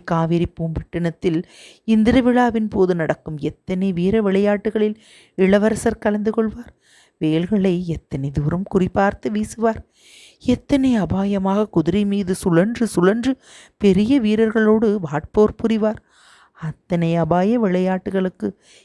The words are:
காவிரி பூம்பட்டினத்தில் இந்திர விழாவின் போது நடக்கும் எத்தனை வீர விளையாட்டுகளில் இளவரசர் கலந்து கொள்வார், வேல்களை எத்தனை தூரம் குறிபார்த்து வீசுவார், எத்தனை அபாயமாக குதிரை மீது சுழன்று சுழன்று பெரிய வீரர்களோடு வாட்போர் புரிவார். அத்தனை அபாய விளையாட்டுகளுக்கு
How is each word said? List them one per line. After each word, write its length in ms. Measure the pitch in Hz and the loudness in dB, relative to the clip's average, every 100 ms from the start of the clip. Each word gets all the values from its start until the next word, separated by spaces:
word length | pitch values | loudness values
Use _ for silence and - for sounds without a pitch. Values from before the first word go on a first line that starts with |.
காவிரி 440 | - 165 165 170 175 | -2 -2 0 0 -2
பூம்பட்டினத்தில் 880 | - 165 156 - 165 170 - 185 160 - - - - - | -6 -6 -6 -8 -6 -6 -4 -2 -2 -6 -16 -20 -10 0
இந்திர 280 | 220 220 254 | 2 4 4
விழாவின் 460 | 247 247 240 226 214 | 4 2 2 0 -2
போது 260 | 196 185 175 | 0 0 0
நடக்கும் 420 | 156 - - 151 | -2 -4 -8 -8
எத்தனை 500 | 151 - - 185 196 | -8 -8 -8 -4 -2
வீர 240 | 175 185 220 | 0 0 2
விளையாட்டுகளில் 760 | 202 190 202 208 214 214 214 214 _ - _ - | 2 2 2 0 -2 -2 -2 -4 _ -20 _ 0
இளவரசர் 600 | 190 202 214 214 233 220 | 2 4 2 0 -2 -2
கலந்து 340 | 214 208 214 | -2 -2 -2
கொள்வார், 420 | 214 220 233 240 - _ _ _ - | -2 -2 -4 -18 -20 _ _ _ -4
வேல்களை 520 | 156 160 180 208 190 175 175 | 0 0 0 0 0 0 -4
எத்தனை 420 | 151 - 139 135 | -8 -8 -8 -6
தூரம் 340 | 143 147 175 196 | -2 -2 -4 -2
குறிபார்த்து 640 | 190 180 208 196 - 240 | -2 0 0 0 -2 -6
வீசுவார், 500 | 214 214 - 226 220 - _ - - - _ | -6 -6 -2 -2 -4 -10 _ -20 -20 -20 _
எத்தனை 480 | - 247 - 285 262 226 | -2 -2 0 0 2 0
அபாயமாக 680 | 165 190 202 196 190 202 214 | 0 -2 -2 -2 0 0 0
குதிரை 340 | 165 160 202 202 | 0 0 0 0
மீது 300 | 202 180 190 | -2 -2 -2
சுழன்று 520 | 190 165 202 233 220 | 0 2 2 0 -2
சுழன்று 460 | - 180 226 247 254 - - - - | 2 2 2 -2 -4 -8 -20 -20 0
பெரிய 380 | 202 185 214 277 | 2 4 2 2
வீரர்களோடு 680 | 214 214 220 220 214 220 220 208 | 2 2 2 2 2 4 2 0
வாட்போர் 560 | 151 147 - 214 214 - | -2 -6 -2 2 2 0
புரிவார். 440 | 214 220 214 220 _ _ _ _ _ - | -2 0 -2 -4 _ _ _ _ _ -12
அத்தனை 500 | 160 - - 170 165 170 | -12 -10 -6 -2 0 0
அபாய 400 | 160 175 196 240 | 2 2 2 2
விளையாட்டுகளுக்கு 880 | 202 185 185 185 196 190 185 - 208 - _ - | 0 0 0 -2 -4 -2 -2 -4 -8 -8 _ -20